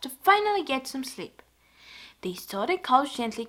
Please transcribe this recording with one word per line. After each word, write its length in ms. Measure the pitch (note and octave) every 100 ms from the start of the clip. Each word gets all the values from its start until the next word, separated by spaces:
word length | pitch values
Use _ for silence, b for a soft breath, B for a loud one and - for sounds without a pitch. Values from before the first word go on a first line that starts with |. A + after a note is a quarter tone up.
to 80 | C4+
finally 540 | - - G#4 G#4 G4+
get 240 | D4 C4 C4
some 160 | C4+
sleep. 400 | B3+ - E3+ - - _ B B B B B B
They 140 | F#3
saw 320 | F3+ - G3 A#3
the 100 | F4+
cows 380 | - B3+ C#4+
gently 340 | - A#3 A3